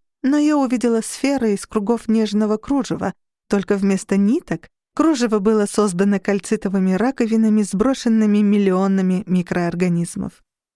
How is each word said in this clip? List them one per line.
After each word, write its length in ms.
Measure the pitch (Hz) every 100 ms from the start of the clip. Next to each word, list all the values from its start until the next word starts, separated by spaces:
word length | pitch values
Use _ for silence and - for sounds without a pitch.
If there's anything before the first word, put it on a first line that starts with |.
| _ _
но 160 | 262 294
я 200 | 294 294
увидела 440 | 254 240 240 226
сферы 520 | - - 269 277 226
из 120 | 202 -
кругов 420 | 220 202 233 -
нежного 500 | 220 214 208 214 214
кружева, 560 | - 277 - - 190 - _ _ -
только 300 | 202 180 202
вместо 400 | 196 196 - 196
ниток 520 | 202 320 - 165 - _ _ -
кружево 440 | 320 269 240 214
было 260 | 196 220 208
создано 540 | - 208 175 202 196
кальцитовыми 720 | - 202 - 214 196 190 185
раковинами, 720 | 185 247 269 226 220 220 214
сброшенными 720 | 202 185 254 262 233 220 214 208
миллионами 880 | 208 208 196 185 196 190 185 185 -
микроорганизмов. 1120 | 180 175 180 170 175 180 170 170 190 - - _ _ _